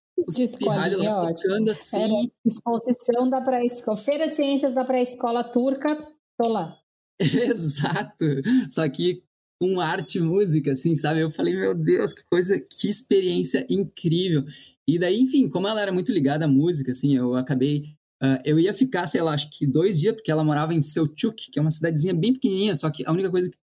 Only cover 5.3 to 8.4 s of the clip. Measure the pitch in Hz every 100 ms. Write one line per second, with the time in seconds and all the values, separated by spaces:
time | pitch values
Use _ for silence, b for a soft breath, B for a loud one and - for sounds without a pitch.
5.3 | 240 240 240 254 269 302 302 - _ _
6.3 | - 233 220 165 - _ _ _ - 170
7.3 | - 240 220 160 135 147 175 214 - 160
8.3 | 139